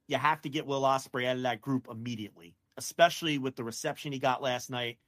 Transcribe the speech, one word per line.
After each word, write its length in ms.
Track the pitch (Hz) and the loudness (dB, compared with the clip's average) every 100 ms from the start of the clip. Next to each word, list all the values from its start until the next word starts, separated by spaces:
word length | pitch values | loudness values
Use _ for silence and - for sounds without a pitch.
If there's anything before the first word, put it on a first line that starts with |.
| - | -4
you 100 | 131 | 0
have 240 | 147 156 | 2 0
to 80 | 151 | -2
get 160 | 151 131 | -4 -2
Will 160 | 139 | 2
Ospreay 460 | 135 135 - 127 123 | 4 2 0 -2 0
out 100 | 127 | 0
of 60 | |
that 180 | 127 113 | -2 -2
group 260 | 139 127 123 | -2 -2 -2
immediately, 680 | 113 120 110 101 - 85 _ _ - | -8 -8 -8 -8 -12 -20 _ _ -12
especially 640 | - - 170 - 165 143 | -8 6 6 6 0 0
with 180 | 131 131 | -2 -4
the 80 | |
reception 480 | 117 117 151 147 151 | -6 -4 -4 -4 -6
he 80 | 135 | 0
got 220 | 131 123 | 0 2
last 280 | 135 123 - | 0 -2 -4
night. 280 | 127 120 117 | -4 -6 -8